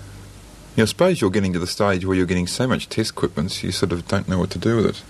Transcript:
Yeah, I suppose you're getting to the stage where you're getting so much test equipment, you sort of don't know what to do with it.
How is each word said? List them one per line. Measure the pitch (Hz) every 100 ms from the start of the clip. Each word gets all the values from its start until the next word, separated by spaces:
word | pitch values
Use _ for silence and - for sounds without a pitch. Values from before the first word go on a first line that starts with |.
| - - - - - - - -
Yeah, |
I | 110
suppose | - 185 175
you're | 101
getting | 101 95
to | 87
the | 92
stage | - 101 92 95
where | 92
you're | 87
getting | 90 87
so | - 127
much | 95 -
test | - 110
equipment, | - - - 92 -
you | 90
sort | 90 90
of | 87 -
don't | 98 90
know | 92
what | 85
to | 87
do | 113 117
with | -
it. | -